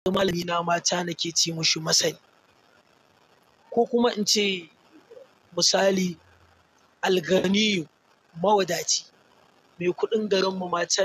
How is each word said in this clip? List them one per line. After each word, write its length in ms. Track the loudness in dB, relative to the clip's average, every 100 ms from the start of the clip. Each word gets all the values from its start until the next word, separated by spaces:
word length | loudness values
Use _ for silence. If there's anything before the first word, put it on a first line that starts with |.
| -2
malami 320 | 0 0 -2
na 180 | -4 -4
ma 160 | 0 -2
ca 240 | 0 -2
nake 300 | -4 -6 -4
ce 160 | -2 -2
mishi 280 | -2 -2 -2
masani. 380 | 0 0 0 -4 _ _ _ _ _ _ _ _ _ _ _ _ _ _ _
Ko 140 | 0 2
kuma 260 | 2 2
in 100 | 0
ce 460 | 0 2 0 -2 -8 _ _ -20 _ -20 -20 _ _ 0
misali 600 | 2 4 2 2 -2 -6 _ _ _ _ _ _ _ _
Al-Ganiyu, 880 | 0 0 2 2 2 2 2 0 -4 _ _ _ _ -2
mawadaci. 640 | 2 2 2 -2 -2 -4 -6 _ _ _ _ _ _ _
Mai 80 | -4
kuɗin 400 | -2 -2 -2 0
garinmu 400 | 0 0 -2 -4
ma 140 | -4 -2
ca 160 | 0